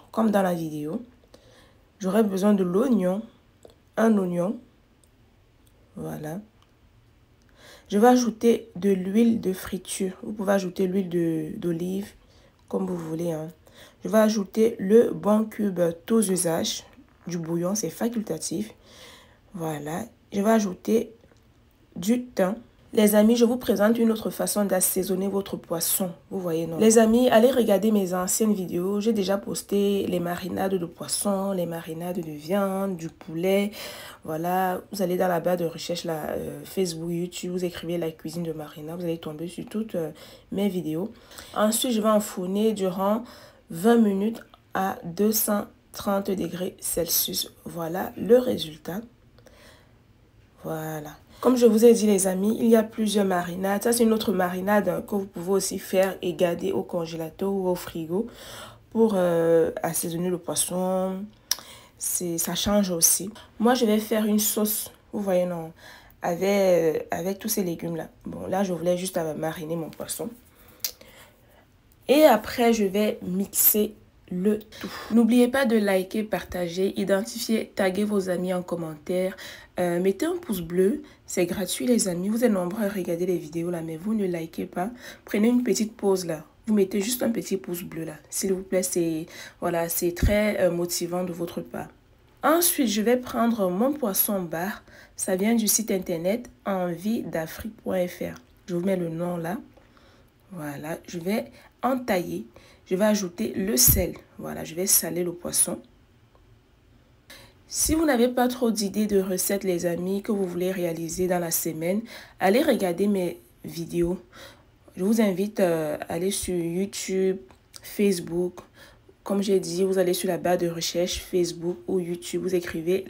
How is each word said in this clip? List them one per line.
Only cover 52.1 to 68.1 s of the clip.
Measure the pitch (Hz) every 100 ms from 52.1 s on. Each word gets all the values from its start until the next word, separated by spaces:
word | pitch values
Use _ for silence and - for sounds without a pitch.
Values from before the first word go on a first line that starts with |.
| 196 190
amis, | 185 208 -
il | 233
y | 226
a |
plusieurs | 214 - 214 208 196
marinades. | 180 175 175 196 202
Ça, | 233
c'est | 240
une | 226
autre | 220 226
marinade, | 185 180 185 190 208 180
hein, | 160 -
que | 208
vous | 196
pouvez | - 170
aussi | 196 185 196
faire | - 185 190 -
et | -
garder | 156 180 170 185
au | -
congélateur | 185 180 165 165 160 - 196
ou | 196 185
au | 175
frigo | - 165 160 180 233 - - - - - _
pour, | 220 226 190
euh, | 175 165 165 165 165 -
assaisonner | 165 160 175 165 180
le | 180
poisson. | - 143 - 180 185 185 190 190 208 - - - - - - -
C'est, | - - 180 165
ça | 185 175
change | - 208 190
aussi. | 170 165 - 190 - - -
Moi, | 226 254
je | 226
vais | 214
faire | 214 220 214
une | 214
sauce, | 208 226 214 - - - -
vous | 214
voyez, | 196 180 180
non, | 170 160 - - - - -
avec, | - 170 190
euh, | 202 190 170 160 151 -
avec | - 175 196
tous | 220
ces | 214
légumes-là. | 180 165 165 165 -